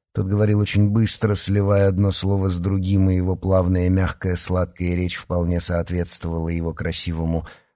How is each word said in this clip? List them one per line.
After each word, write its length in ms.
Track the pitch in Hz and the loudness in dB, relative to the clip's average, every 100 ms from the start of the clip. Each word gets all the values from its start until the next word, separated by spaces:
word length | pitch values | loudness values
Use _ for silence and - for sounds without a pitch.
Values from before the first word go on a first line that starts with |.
| _ | _
тот 140 | - 95 | -6 -2
говорил 340 | 104 104 104 | 0 2 2
очень 300 | 101 101 104 | 2 2 2
быстро, 440 | 107 110 - 110 | 4 0 0 0
сливая 540 | 101 - 101 101 101 98 | 0 0 2 2 4 4
одно 220 | 95 101 | 4 2
слово 400 | 92 95 98 95 | 0 0 0 0
с 80 | 87 | -2
другим, 500 | 90 98 95 98 95 | -2 -2 0 2 4
и 80 | 92 | 2
его 180 | 92 | 0
плавная, 540 | 92 95 95 90 92 90 | -2 0 2 2 2 2
мягкая, 480 | 95 92 - 95 87 | 2 0 -2 -4 -2
сладкая 580 | - 90 90 - 90 | 0 -2 -2 -4 -4
речь 220 | 87 90 - | -2 -2 -6
вполне 440 | - 87 85 87 | -4 -2 0 0
соответствовала 880 | - 87 82 90 87 - 85 82 82 | 0 -2 -2 -4 -4 -4 -6 -4 -4
его 240 | 85 82 | -4 -4
красивому, 720 | 78 85 82 - 80 82 82 80 - _ | -6 -4 -4 -4 -4 -2 -2 -4 -14 _